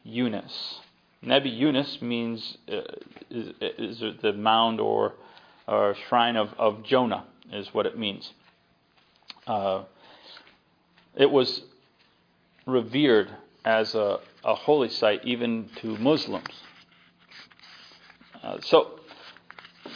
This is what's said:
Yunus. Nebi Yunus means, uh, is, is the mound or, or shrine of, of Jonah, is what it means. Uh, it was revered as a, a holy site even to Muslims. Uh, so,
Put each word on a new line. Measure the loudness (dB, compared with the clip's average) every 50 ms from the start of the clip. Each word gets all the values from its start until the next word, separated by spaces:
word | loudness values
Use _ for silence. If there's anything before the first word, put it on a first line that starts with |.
Yunus. | -16 -8 -4 -2 -2 -2 -2 -6 -8 -10 -12 -12 -12 -12 -14 -16 -20 -20 _ _ _ _ _ -10
Nebi | -2 2 2 2 2 0
Yunus | -2 0 2 2 2 2 -2 -2 -8 -8
means, | -6 -4 -2 -2 -2 -4 -6 -8 -10 -14 -16 -16 -12 -8
uh, | -8 -8 -8 -10 -14 -16 -18 -20 -20 -20 -18 -12
is, | -10 -10 -10 -10 -10 -8
is | -8 -8 -6 -6 -8 -8 -8 -8 -8 -8 -6 -2
the | -2 -2
mound | 0 2 2 4 4 6 4 2 2 0
or, | 0 0 2 2 0 -2 -2 -8 -20 -20 -20 -20 -20 -20 _ _ -6 -2
or | 0 2 2 2 0 -2 -4 0
shrine | 2 2 4 4 2
of, | 0 0 -2 -2 0
of | 0 0 0 0
Jonah, | -2 2 2 4 4 2 -2 -4 -8 -14 _ _ -20 -14
is | -12 -12 -10 -6
what | -2 0 0
it | 0 -2
means. | -2 -4 -4 -6 -6 -12 -18 -20 _ _ _ _ _ _ _ _ _ _ _ _ _ _ _ _ _ _ -20 -20 _ -8
Uh, | -4 -4 -2 0 0 -2 -2 -4 -10 _ _ -20 -20 -20 -20 -20 -20 -20 -20 -20 -20 _ _ _ _ _ _ _ _ _ _ _ _ 2
it | 4 4 6
was | 6 4 2 2 -2 -10 -14 -18 _ _ _ _ _ _ _ _ _ _ _ _ _ _ _ _ _ _ -6
revered | 0 0 0 0 0 0 2 4 6 6 6 4 2 -6 -18 -20 _ _ _ 0
as | 2 2 2 2 0 0
a, | 0 0 0 0 -4 -6 -12 _ _
a | -2 -2 -2
holy | 0 2 2 2 2 2 -2
site | -2 0 2 2 2 2 -2
even | -4 -4 -2 -2 -2 -2 -4 -6 -10 -14
to | -10 -8 -8 -4 0
Muslims. | 2 2 2 2 0 -4 -8 -8 -8 -10 -16 -16 -20 -20 -20 -20 -20 _ _ _ _ _ _ _ _ _ -20 -20 -20 _ _ _ -20 -20 -20 -20 -20 -20 -20 -20 -20 -20 -20 _ -20 _ -20 -14
Uh, | -10 -10 -10 -8
so, | -2 4 6 6 6 4 -6 -20 -20 -20 -20 -20 -20 -20 -20 -20 _ -20 -20 -20 -20 -20 _ -20 -18 -16 -14